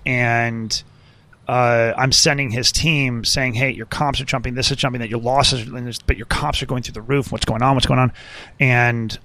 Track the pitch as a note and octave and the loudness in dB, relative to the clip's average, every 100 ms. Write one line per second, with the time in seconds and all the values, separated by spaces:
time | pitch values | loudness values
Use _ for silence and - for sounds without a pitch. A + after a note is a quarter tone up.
0 | C3+ B2 A#2+ A#2 A#2 A2+ A2 - - _ | -4 0 0 0 0 -4 -6 -6 -8 _
1 | - _ _ _ - B2 A#2+ A#2 A#2 - | -20 _ _ _ -2 2 4 4 2 2
2 | C3 - D#3+ C#3+ C3+ A#2 A#2 - D#3+ D3+ | 2 4 4 2 -2 -2 -2 0 0 2
3 | C3 A#2 G#2+ C#3 B2+ A2+ C3+ A2+ A2+ - | 0 -2 -2 -2 -2 0 -2 -2 -6 -4
4 | C#3+ C3+ C#3 C3 A#2+ B2 - C#3 C3+ B2 | -2 -2 -2 -4 -4 -2 -2 0 -2 -2
5 | A2+ A2+ A#2 C3+ C3 B2+ G#2+ B2 A#2+ A2+ | -4 -4 0 2 2 0 -6 -10 -10 -6
6 | - B2+ - - D3 - C3 B2+ - G#2+ | -2 -2 -2 -2 -2 -4 -4 -4 -6 -8
7 | A2+ C#3 - A2+ - A2+ C3 C3 - B2+ | -2 -2 0 -4 -2 2 4 4 4 4
8 | B2+ - - - - - C3 B2 A#2+ A#2 | 4 0 -16 -18 -10 0 2 4 4 2
9 | A2+ - | -4 -6